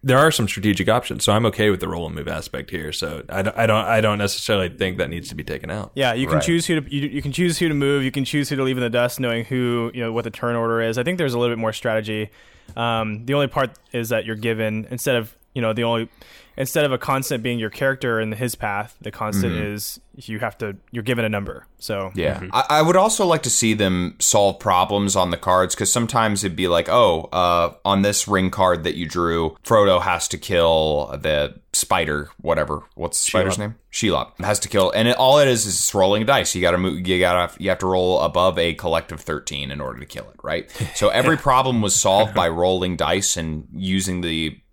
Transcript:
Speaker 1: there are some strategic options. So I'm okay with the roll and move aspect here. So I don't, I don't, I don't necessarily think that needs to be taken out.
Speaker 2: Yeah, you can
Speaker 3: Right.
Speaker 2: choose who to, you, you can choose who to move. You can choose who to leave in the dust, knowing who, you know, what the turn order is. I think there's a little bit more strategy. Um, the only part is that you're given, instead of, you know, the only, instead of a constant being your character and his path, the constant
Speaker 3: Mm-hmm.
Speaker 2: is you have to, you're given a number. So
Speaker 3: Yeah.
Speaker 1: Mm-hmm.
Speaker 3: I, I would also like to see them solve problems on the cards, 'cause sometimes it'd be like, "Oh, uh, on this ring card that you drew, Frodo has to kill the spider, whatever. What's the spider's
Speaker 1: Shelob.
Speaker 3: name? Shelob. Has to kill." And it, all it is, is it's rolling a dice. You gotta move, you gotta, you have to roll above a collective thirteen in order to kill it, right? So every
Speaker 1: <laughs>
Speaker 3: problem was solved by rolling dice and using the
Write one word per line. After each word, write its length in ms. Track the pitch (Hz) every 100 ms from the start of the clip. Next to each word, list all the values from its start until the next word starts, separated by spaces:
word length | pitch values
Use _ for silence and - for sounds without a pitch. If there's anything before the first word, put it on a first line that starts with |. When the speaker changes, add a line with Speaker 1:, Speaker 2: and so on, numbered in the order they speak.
Speaker 1:
there 160 | 135 127
are 120 | 156
some 160 | - 107
strategic 440 | - 104 98 90
options. 340 | 117 - 110
So 80 | -
I'm 140 | 104 117
okay 240 | 101 107
with 100 | 92
the 80 | 85
roll 160 | 85
and 100 | 82
move 140 | 80 76
aspect 400 | 78 - 67 69
here. 240 | 87 78
So 320 | - 76 78 -
I 100 | 95
don't, 160 | 98 -
I 80 | 113
don't, 200 | 110 98
I 160 | 113
don't 160 | 110 104
necessarily 500 | 101 - - 104 90
think 300 | 73 95 87
that 100 | 78
needs 220 | 85 -
to 40 |
be 80 | -
taken 280 | - 69 -
out. 220 | 101 -
Speaker 2:
Yeah, 180 | - 131
you 140 | 117 139
can 80 | 156
Speaker 3:
Right. 80 |
Speaker 2:
choose 220 | - 170 165
who 160 | 165
to, 120 | 131
you, 140 | 139 143
you 140 | 143
can 100 | 139
choose 240 | 135 175 160
who 100 | 170
to 60 |
move. 280 | 147 139 143
You 80 | 131
can 160 | 139 131
choose 240 | 151 139
who 60 | 135
to 60 |
leave 140 | 131 127
in 60 |
the 80 | 120
dust, 280 | 120 120 -
knowing 260 | 127 117 113
who, 440 | 131 123 120 117
you 80 | 123
know, 100 | 113
what 120 | 113
the 60 | 113
turn 240 | - 120
order 280 | 117 113 113
is. 160 | 113 113
I 40 |
think 140 | 127 180
there's 160 | 151
a 60 | 120
little 180 | 120 113
bit 40 |
more 120 | 113
strategy. 560 | 107 123 110 107 107 107 _ - _ - -
Um, 480 | 117 113 110 107
the 80 | 117
only 140 | 143 139
part 300 | - 131 - _
is 180 | 123 113
that 160 | 113 110
you're 100 | 110
given, 500 | 113 113 110 107 110
instead 260 | 123 - 123
of, 180 | 110 _ _
you 80 | 135
know, 100 | 113
the 120 | 110
only, 240 | 117 117 117 _ - - - -
instead 280 | 135 165
of 80 | 147
a 60 | 127
constant 440 | - 135 131 131
being 160 | 117 120
your 120 | 110
character 500 | - 135 135 127 113
and 140 | 110
his 200 | 107 123
path, 420 | - 107 101 107 _
the 100 | 107
constant 440 | - 107 101 92
Speaker 3:
Mm-hmm. 200 | 87 104
Speaker 2:
is 260 | 104 - - _ -
you 220 | - 107
have 180 | 113 -
to, 180 | 110 98 _
you're 100 | 120
given 220 | 110 120
a 40 | 110
number. 380 | 107 101 - - _
So 340 | - 104 95
Speaker 3:
Yeah. 200 | 95 78
Speaker 1:
Mm-hmm. 140 | 67 92
Speaker 3:
I, 120 | 123 135
I 120 | 151
would 140 | 160 180
also 300 | 208 - 190
like 160 | 160
to 80 | 127
see 240 | - 117
them 400 | 107 98 90 90 -
solve 400 | - 110 101 95
problems 560 | 104 90 95 101 101 98
on 140 | 87
the 60 | 87
cards, 380 | - 92 92
'cause 160 | - 104
sometimes 540 | 120 113 123 113 101
it'd 100 | 101 85
be 120 | 92
like, 200 | 85 85
"Oh, 400 | 113 110 82 -
uh, 400 | 87 87 87 85 -
on 180 | - 98
this 260 | 101 104 -
ring 220 | 98 92
card 340 | 95 92 87
that 100 | 80
you 120 | 78 82
drew, 500 | 87 85 85 80 -
Frodo 360 | - 113 101 90
has 280 | 90 87 -
to 100 | 87
kill 680 | - 90 82 80 78 73 73 73
the 340 | 78 73 73 - _
spider, 580 | - - 95 78 73 73 -
whatever. 420 | 80 80 73 73 -
What's 260 | - 85 -
the 40 | -
spider's 260 | 92 95 95
Speaker 1:
Shelob. 20 |
Speaker 3:
name? 160 | 104 110 _
Shelob. 480 | - 110 78 58 _
Has 160 | 90 104
to 80 | -
kill." 220 | 104 92
And 160 | 104 113
it, 80 | 120
all 220 | 131 143
it 80 | 139
is, 180 | 120 104
is 80 |
it's 200 | 87 -
rolling 280 | 104 95 104
a 40 | 110
dice. 280 | 135 87
You 60 | 90
gotta 160 | 87 90
move, 280 | 92 78 90
you 120 | 92
gotta, 340 | 90 90 87 -
you 80 | 95
have 80 | 92
to 60 | 95
roll 340 | 92 90 90
above 360 | 80 80 92 85
a 160 | 85
collective 460 | 82 87 80 - 82
thirteen 520 | - 76 - 71 69
in 80 | 71
order 180 | 65 58
to 80 | 71
kill 220 | - 50
it, 60 | -
right? 260 | - 82 - - 101
So 140 | - 104
every 280 | 117 127 156
Speaker 1:
<laughs> 120 | -
Speaker 3:
problem 300 | 127 131 123
was 140 | 104 -
solved 380 | 98 95 107
by 140 | 98 87
rolling 480 | 82 90 92 90 87
dice 400 | 78 90 98 -
and 300 | 80 78 -
using 480 | 80 92 95 92 90
the 380 | 87 80 78 65 _